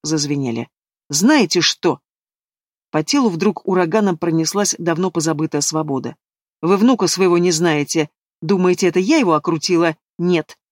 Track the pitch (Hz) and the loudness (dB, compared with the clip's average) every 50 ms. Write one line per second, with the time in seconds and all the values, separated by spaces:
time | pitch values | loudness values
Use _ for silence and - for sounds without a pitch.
0 | - 151 160 151 143 143 147 143 135 123 113 117 117 - _ _ _ _ _ _ | -6 -4 -4 -4 -2 -4 -4 -4 -4 -4 -4 -6 -8 -10 _ _ _ _ _ _
1 | _ _ 143 - 190 254 311 294 220 170 - 175 156 - - - - 175 139 - | _ _ -4 0 2 4 4 4 2 2 2 0 0 0 -2 0 -2 -2 -2 -2
2 | _ _ _ _ _ _ _ _ _ _ _ _ _ _ _ _ _ _ - 156 | _ _ _ _ _ _ _ _ _ _ _ _ _ _ _ _ _ _ -4 -4
3 | 156 - - 285 262 220 170 160 196 220 185 - _ - 185 185 180 160 160 220 | -2 0 0 2 2 0 0 0 0 -2 -2 -2 _ -2 0 0 0 0 0 0
4 | 208 196 175 160 - 170 160 165 160 156 - 202 208 - - - 170 170 - 175 | 0 0 -2 -2 -2 -2 0 0 -2 -2 -2 -2 -2 -2 -4 -4 -4 -4 -2 -2
5 | 185 185 - 170 151 165 160 147 160 156 - 147 139 - 156 156 156 151 139 131 | -2 -2 -2 -2 -2 -2 -2 -2 -4 -4 -4 -4 -4 -2 -4 -4 -4 -2 -4 -6
6 | - 123 - _ _ _ _ _ _ _ _ _ - 170 196 190 214 254 262 214 | -6 -8 -14 _ _ _ _ _ _ _ _ _ 0 0 2 4 4 2 4 2
7 | 196 165 - 175 190 180 175 175 175 185 170 156 175 170 151 147 147 - - 165 | 0 -2 0 2 2 2 4 4 2 2 0 2 0 0 2 0 -2 -2 -2 -2
8 | 151 - _ _ _ _ _ _ - 160 202 185 185 185 180 - 202 175 165 180 | -2 -2 _ _ _ _ _ _ -2 0 0 2 2 2 2 2 0 0 0 0
9 | 185 208 320 320 247 175 160 147 - 185 165 156 - - 180 165 170 165 156 - | 0 2 2 2 4 2 2 0 0 -2 -4 -2 -2 0 0 2 2 0 -2 -4
10 | _ _ _ - 170 180 180 160 156 - - _ _ _ | _ _ _ -4 0 0 0 0 -2 -6 -14 _ _ _